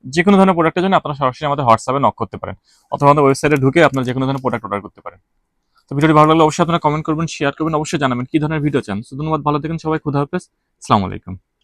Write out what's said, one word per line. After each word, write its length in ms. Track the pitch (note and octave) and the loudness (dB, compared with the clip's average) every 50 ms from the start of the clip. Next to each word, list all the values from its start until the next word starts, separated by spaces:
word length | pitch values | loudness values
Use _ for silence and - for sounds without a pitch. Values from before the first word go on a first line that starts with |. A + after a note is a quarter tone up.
| _ | _
যে 160 | C3 C3+ E3+ F3 | -4 -4 0 2
কোনো 120 | G3+ G3+ | 4 6
ধরনের 180 | F#3+ F#3+ F#3 F3+ | 6 4 4 4
প্রোডাক্টের 280 | E3 D#3+ D#3+ - F3+ F3 | 2 0 0 0 0 0
জন্য 120 | G3 F#3+ | 2 0
আপনারা 180 | E3 - D3+ D3 | 0 0 -2 -6
সরাসরি 320 | C3+ C#3+ B2+ B2 - D3+ | -2 -2 -4 -2 -2 -4
আমাদের 180 | C#3+ C#3+ C#3 C3+ | -4 -2 0 4
WhatsApp-এ 360 | A#2 A2+ A2+ - - B2+ C#3 | 4 4 4 2 -4 -2 0
নক 140 | C3+ G#2+ - | 0 -2 -2
করতে 220 | - A2+ - - | -2 -10 -10 -8
পারেন, 180 | G2 - F#2 F#2 _ _ _ _ _ _ _ | -12 -12 -12 -12 _ _ _ _ _ _ _
অথবা 140 | - - C#3+ | -4 2 4
আমাদের 180 | C#3+ C#3+ D3+ C#3+ | 4 4 6 4
ওয়েবসাইটে 320 | C3+ C#3 - - D3 D3+ | 2 2 2 2 0 2
ঢুকে 280 | C#3 C3 C3+ C3 E3+ D#3+ | 2 2 2 4 4 4
আপনারা 200 | C3+ C3+ C3+ B2+ | 4 2 -2 -4
যে 80 | A#2+ | -4
কোনো 120 | B2 C3 C3 | -4 -4 -4
ধরনের 140 | C3+ C#3 C3+ | -4 -4 -2
প্রোডাক্ট 240 | B2+ B2+ B2 A2+ A2 | -4 -4 -4 -4 -6
অর্ডার 160 | G2 G2+ G2+ | -6 -6 -6
করতে 200 | F#2+ F#2+ _ - | -8 -12 _ -18
পারেন। 180 | _ E2+ F2 F#2 _ _ _ _ _ _ _ _ _ _ _ _ _ _ | _ -20 -20 _ _ _ _ _ _ _ _ _ _ _ _ _ _ _
তো 60 | C3+ | -2
ভিডিওটি 200 | C#3 D3+ D#3+ D#3 | 0 2 4 6
ভালো 140 | D3+ D3+ D#3 | 6 6 6
লাগলে 140 | D#3+ D#3+ | 6 4
অবশ্যই 200 | D#3 D#3 D3 - | 4 2 2 0
আপনারা 160 | F3 E3 E3+ F3 | -2 0 -2 -2
কমেন্ট 280 | - D3+ D3 D#3 D3+ | 0 -2 -2 -2 -4
করবেন, 200 | - D#3 D3+ E3 | -4 -4 -4 -4
শেয়ার 260 | D#3 - - D3+ C#3 C#3 - | -8 -6 -4 -4 -4 -4 -4
করবেন, 160 | D#3 E3 D#3+ | -6 -4 -2
অবশ্যই 240 | D3 D3+ - - D#3 | -4 -4 -4 -4 -2
জানাবেন 260 | C#3+ C3 B2 B2 B2+ | -2 -2 -2 -4 -6
কী 140 | _ - D#3 | _ -2 -2
ধরনের 220 | D3 D3+ D#3+ D3+ | -2 -2 -2 -2
ভিডিও 200 | C#3+ D3+ C#3 - | -2 0 -2 -2
চান। 220 | - - G2 G2+ | -4 -4 -8 -8
তো 140 | A#2+ - C3+ | -8 -12 -10
ধন্যবাদ, 240 | C3+ D3+ D#3 D#3 D3+ | -8 -6 -4 -4 -2
ভালো 180 | C#3 D3+ D3 D3 | 0 0 0 0
থাকেন 200 | D3 D#3 E3 D#3 | -2 -6 -8 -6
সবাই, 200 | - D#3+ D#3 D#3 | -4 -4 -4 -4
খুদা 200 | _ D3+ C#3 C#3+ | _ -4 -2 -2
হাফেজ, 240 | C#3+ - - F3+ - _ _ _ _ _ _ _ | -4 -2 -6 -8 -8 _ _ _ _ _ _ _
আসসালামু 260 | - - A#2+ G#2 F#2+ | -2 0 0 0 0
আলাইকুম। 420 | F#2 G2 - _ - F#2 F#2 _ _ _ _ | -2 -8 -12 _ -14 -16 -16 _ _ _ _